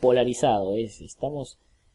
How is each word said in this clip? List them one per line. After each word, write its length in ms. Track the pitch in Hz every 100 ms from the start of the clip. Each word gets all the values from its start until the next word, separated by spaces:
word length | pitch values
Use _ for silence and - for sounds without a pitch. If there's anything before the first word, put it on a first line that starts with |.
polarizado, 760 | 127 123 123 120 139 107 95 107
es, 240 | 110 -
estamos 580 | - - 135 147 127 - _ _ _